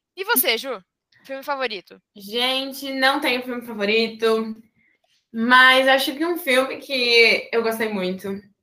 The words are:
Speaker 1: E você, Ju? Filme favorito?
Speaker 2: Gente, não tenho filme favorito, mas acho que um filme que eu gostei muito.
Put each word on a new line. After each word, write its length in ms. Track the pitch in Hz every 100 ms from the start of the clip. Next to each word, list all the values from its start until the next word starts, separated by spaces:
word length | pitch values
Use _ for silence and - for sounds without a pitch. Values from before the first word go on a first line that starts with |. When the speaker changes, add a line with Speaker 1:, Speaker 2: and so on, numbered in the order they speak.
| _ -
Speaker 1:
E 80 |
você, 340 | 392 466 302 220
Ju? 260 | 269 214 - _ _ _
Filme 200 | - 269
favorito? 560 | 277 277 254 202 - 190 _ 208
Speaker 2:
Gente, 760 | 196 233 254 262 269 269 277
não 260 | 269 262 285
tenho 220 | 262 247
filme 220 | 247 247 240
favorito, 920 | 214 202 220 226 226 226 220 220 220 - _ _ _ _ _ _
mas 540 | 226 233 254 262 262 262
acho 280 | 269 - 262
que 100 | 339
um 120 | 330
filme 400 | 269 254 262 -
que 720 | - 269 240 233 226 196 -
eu 120 | 233
gostei 260 | 220 226 214
muito. 480 | 208 185 190 196 196 - _